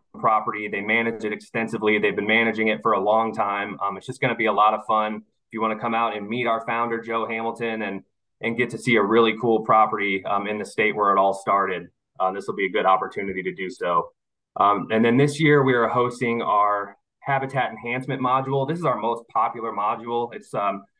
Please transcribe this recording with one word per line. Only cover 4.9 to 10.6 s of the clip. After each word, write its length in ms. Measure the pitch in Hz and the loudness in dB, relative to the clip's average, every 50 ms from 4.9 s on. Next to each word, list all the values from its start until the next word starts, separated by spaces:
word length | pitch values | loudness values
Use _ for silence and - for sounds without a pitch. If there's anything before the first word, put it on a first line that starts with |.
| 110 110 110 107 107 | 0 0 0 0 -4
If 380 | 107 - _ _ _ _ _ - | -8 -12 _ _ _ _ _ -6
you 60 | 110 | -4
wanna 200 | 110 110 110 107 | -2 -2 -2 -2
come 160 | 120 117 113 | -4 -2 -2
out 200 | 117 117 113 107 | 0 0 -2 -2
and 140 | 107 101 104 | -4 -6 -6
meet 160 | 113 123 120 | -4 -2 -2
our 180 | 120 113 117 113 120 | -2 -2 -2 -2 -4
founder, 340 | 117 117 117 117 113 113 | -2 -2 -2 -2 -4 -4
Joe 240 | 110 113 113 117 110 | -6 -4 -4 -4 -4
Hamilton, 560 | 110 113 113 113 117 113 - 120 113 110 110 | -4 -4 -4 -4 -4 -4 -4 -4 -4 -4 -4
and, 220 | 107 98 98 98 - _ _ _ _ _ _ - | -6 -6 -6 -8 -10 _ _ _ _ _ _ -6
and 160 | - 117 117 | -4 -4 0
get 140 | 117 120 117 | 0 -2 -2
to 80 | - 110 | -2 -6
see 180 | - 123 117 | -2 2 4
a 80 | 110 101 | 4 4
really 320 | 98 110 117 113 110 110 110 | 4 6 6 4 4 2 0
cool 200 | 123 117 113 107 | 2 2 2 2
property, 640 | 110 - 113 110 110 104 110 104 101 101 95 95 95 | 4 4 4 6 4 4 2 -2 -2 0 -2 -2 -2
um, 220 | - 101 101 101 | -2 -2 -2 -2
in 140 | 101 107 | -2 -4
the 60 | 104 | -6